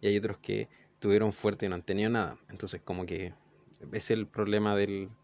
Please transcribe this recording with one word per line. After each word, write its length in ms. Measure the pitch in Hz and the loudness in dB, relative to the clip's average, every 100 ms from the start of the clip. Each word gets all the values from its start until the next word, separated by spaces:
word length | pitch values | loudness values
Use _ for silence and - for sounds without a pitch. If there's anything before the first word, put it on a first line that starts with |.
y 60 | 104 | 4
hay 100 | 104 | 2
otros 200 | 104 101 | 0 -6
que 300 | - 104 113 - _ _ | -4 -4 -4 -10 _ _
tuvieron 340 | 104 104 107 | 4 6 4
fuerte 320 | 98 107 101 101 | 2 0 0 -2
y 40 | |
no 60 | 87 | -4
han 80 | |
tenido 260 | - 98 107 | -2 0 2
nada. 280 | 117 90 - _ | 2 -2 -6 _
Entonces, 320 | - 98 90 | -10 -8 -10
como 220 | - 90 90 | -6 -6 -4
que 280 | 87 92 - _ _ _ - - | -6 -6 -10 _ _ _ -20 -8
es 200 | 110 - | -8 0
el 160 | 110 104 | 0 0
problema 480 | - 104 104 107 101 | -2 0 2 4 2
del 340 | 101 98 98 113 | 2 -2 -6 -12